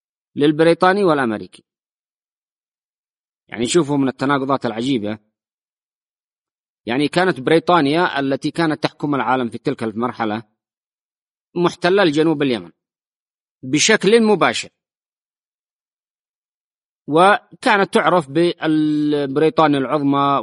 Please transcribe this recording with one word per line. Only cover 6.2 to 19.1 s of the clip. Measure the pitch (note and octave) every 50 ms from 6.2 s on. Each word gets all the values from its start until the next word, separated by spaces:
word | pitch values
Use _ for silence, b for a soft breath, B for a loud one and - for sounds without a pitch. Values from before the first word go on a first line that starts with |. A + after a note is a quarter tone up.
| _ _ _ _ _ _ _ _ _ _ _ _ _
يعني | G#2 A#2+ C#3 D3 C#3
كانت | - F3 F#3 F#3 - C#3
بريطانيا | B2+ - D#3 E3 E3 - F3+ E3+ C#3+ C#3 D3+ E3+ F3+ E3 - C#3
التي | C#3 C3+ C#3 C3 - D3+
كانت | - - E3+ D#3 D3 -
تحكم | - - - _ - D3 C#3+
العالم | C3 A#2 A#2 B2+ C3 B2 A2+
في | G#2+ A2+
تلك | - D3+ B2+ -
المرحلة | A#2 A2 F#2+ A2 A#2+ B2+ - - A#2 G#2+ G#2 A2+ A2+ _ _ _ _ _ _ _ _ _ _ _ _ _ _ _ _ _ _ _ _ _ _
محتلة | F3 F3 E3+ E3+ - - F3 F#3+ G3+
الجنوب | G3 E3 C#3 D#3 D#3 E3 D#3+ C#3+
اليمن | D3 C3+ A#2+ G2+ F2 E2 _ _ _ _ _ _ _ _ _ _ _ _ _ _ _ _ _ _
بشكل | - C3 C#3 D3 - - A3 F#3+ - F#3+ A3 A#3+
مباشر، | A3+ G#3+ G#3 E3 D3+ B2+ A2 - - F#2 _ _ _ _ _ _ _ _ _ _ _ _ _ _ _ _ _ _ _ _ _ _ _ _ _ _ _ _ _ _ _ _ _ _ _ _ _ _ _ _ _ _ _ _ _ _ _
وكانت | - C#3+ D#3+ F3+ G3 G3+ - - _ - _ - B3+ G#3+ G3+ F#3+ - -
تعرف | A3+ E3+ D#3 F3 F3+ C#3+ C3
بالبريطانيا | C3+ E3 E3+ F3 E3 - D3 D#3+ D#3 D#3 D3+ D#3 D3+ D3+ D3+ D3